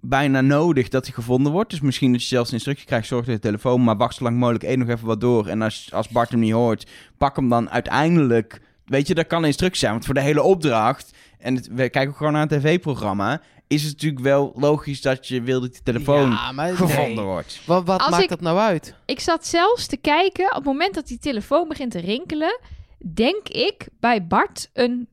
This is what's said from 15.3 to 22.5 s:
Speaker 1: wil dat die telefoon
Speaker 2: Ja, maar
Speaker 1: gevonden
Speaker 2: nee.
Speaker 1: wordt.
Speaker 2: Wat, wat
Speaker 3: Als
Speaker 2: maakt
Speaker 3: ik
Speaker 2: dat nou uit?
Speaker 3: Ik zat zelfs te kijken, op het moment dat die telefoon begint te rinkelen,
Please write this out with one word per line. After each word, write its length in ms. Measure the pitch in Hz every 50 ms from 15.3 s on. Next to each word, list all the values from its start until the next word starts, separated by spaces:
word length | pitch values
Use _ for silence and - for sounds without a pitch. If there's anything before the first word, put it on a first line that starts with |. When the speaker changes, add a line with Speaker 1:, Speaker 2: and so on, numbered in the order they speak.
| 131 127 117
Speaker 1:
wil 180 | 120 131 127
dat 120 | 123 123 123
die 100 | - -
telefoon 480 | - 120 120 - - 143 147 139 131
Speaker 2:
Ja, 220 | 117 107 120 123 131
maar 220 | 135 151 170 180
Speaker 1:
gevonden 380 | 175 185 170 147 139 147 131 113
Speaker 2:
nee. 100 | 110 104
Speaker 1:
wordt. 360 | 95 95 85 76 - - - -
Speaker 2:
Wat, 180 | - 165 185 180
wat 140 | 175 190 185
Speaker 3:
Als 100 | 247 285
Speaker 2:
maakt 120 | 320 175 190
Speaker 3:
ik 60 | 175
Speaker 2:
dat 120 | 185 165
nou 180 | 175 170 165 185
uit? 360 | 214 226 190 151 - - - _ _
Speaker 3:
Ik 160 | _ 277 254
zat 260 | - - 330 320 -
zelfs 400 | - - 339 339 403 480 480 -
te 100 | - -
kijken, 500 | 262 _ 311 294 311 359 392 381 - 359 392
op 40 | 453
het 100 | - 277
moment 300 | 277 269 277 330 403 381
dat 120 | 330 294
die 120 | - 247 233
telefoon 500 | - 302 269 214 202 - 277 311 349 320
begint 220 | 311 - 285 247
te 80 | 214 180
rinkelen, 600 | 170 175 208 254 349 - 330 302 311 330